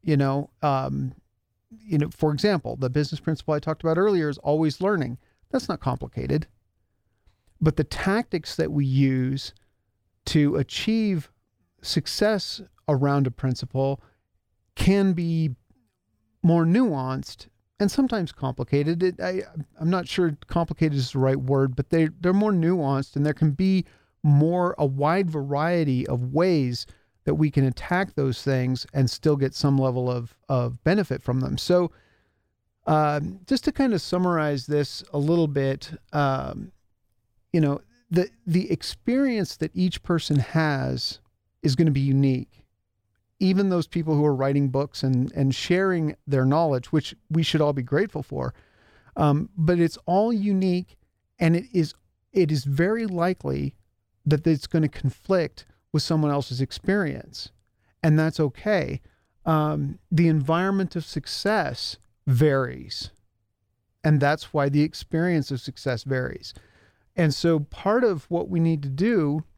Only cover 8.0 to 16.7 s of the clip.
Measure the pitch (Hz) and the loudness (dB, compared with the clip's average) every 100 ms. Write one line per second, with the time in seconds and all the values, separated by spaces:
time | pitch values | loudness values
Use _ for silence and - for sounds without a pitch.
8 | - 208 240 160 - - 156 143 139 131 | -2 -2 -2 -6 -6 -4 -2 0 0 2
9 | 135 131 127 135 - - _ _ _ _ | 2 2 -2 -4 -8 -18 _ _ _ _
10 | _ _ - 156 147 147 135 - - 226 | _ _ -2 2 2 0 -4 -4 -2 0
11 | 214 180 - _ _ _ _ _ - - | 0 -2 -6 _ _ _ _ _ -4 -4
12 | - - 208 208 - - 196 _ - 143 | -2 0 0 0 -4 -12 -16 _ -2 0
13 | 143 143 131 120 131 127 131 131 135 139 | 2 2 0 -2 -4 -4 -6 -2 -2 -4
14 | _ _ _ _ _ _ _ - - 196 | _ _ _ _ _ _ _ 0 4 4
15 | 196 175 165 165 160 120 _ _ _ _ | 2 0 -2 0 -2 -4 _ _ _ _
16 | _ _ _ _ 165 170 165 | _ _ _ _ 2 4 4